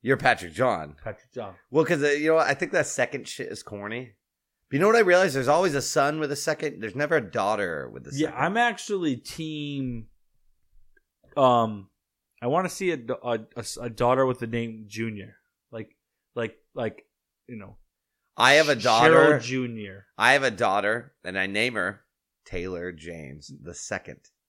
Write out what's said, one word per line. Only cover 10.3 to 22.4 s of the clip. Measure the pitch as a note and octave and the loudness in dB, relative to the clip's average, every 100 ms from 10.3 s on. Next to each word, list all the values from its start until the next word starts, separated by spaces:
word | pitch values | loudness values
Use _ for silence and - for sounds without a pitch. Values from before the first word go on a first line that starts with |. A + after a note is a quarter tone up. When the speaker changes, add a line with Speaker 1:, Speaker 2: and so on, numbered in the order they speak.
| _ _ _ _ - - _ _ _ _ - | _ _ _ _ -20 -20 _ _ _ _ 2
Speaker 2:
um, | C3 A#2+ A2+ G#2 F#2+ _ _ _ _ _ | 4 6 2 -4 -14 _ _ _ _ _
I | A#2+ | -2
wanna | D#3 F#3 | -2 -2
see | - F#3 | -4 -4
a | D#3 | -4
da-, | A2+ B2 | -6 -8
a, | A#2+ A#2 A2 - | -4 -4 -6 -14
a | |
s-, | G#2+ - | -12 -10
a | A#2+ | -10
daughter | A2 A#2+ C3 C3 | 0 2 4 2
with | B2 | 0
the | A#2 | -4
name | A#2 A#2 A2+ G#2+ | -4 -6 -10 -14
Junior. | G#2+ A2+ G#2 A2+ _ _ _ _ | -8 -8 -8 -14 _ _ _ _
Like, | A2+ G#2+ _ _ _ _ - | -16 -16 _ _ _ _ -8
like, | A2+ - _ | -8 -8 _
like, | C3+ A2+ - _ _ _ _ - | -6 -6 -6 _ _ _ _ -16
you | A#2 | -16
know. | G2 F#2+ _ _ _ _ _ - | -16 -20 _ _ _ _ _ 2
Speaker 1:
I | B2 | 6
have | C#3+ D3+ | 6 6
a | C3 | 2
Speaker 2:
Cheryl | |
Speaker 1:
daughter. | A2+ A2+ B2 D#3+ C#3+ D3 | 4 6 8 8 8 4
Speaker 2:
Junior. | A#2 C3 B2 A2+ G2+ F#2+ _ - | 0 -4 -4 -8 -12 -16 _ 0
Speaker 1:
I | A2+ | 4
have | C#3 | 6
a | C3+ | 4
daughter, | G2+ A2 G2+ G2+ A#2 A#2+ _ | 0 0 2 0 -2 -6 _
and | F2+ F#2+ | -8 -4
I | F#2+ | -4
name | G2 A#2+ A2+ | -2 -2 0
her | F#2 G#2 _ _ _ _ | -4 -6 _ _ _ _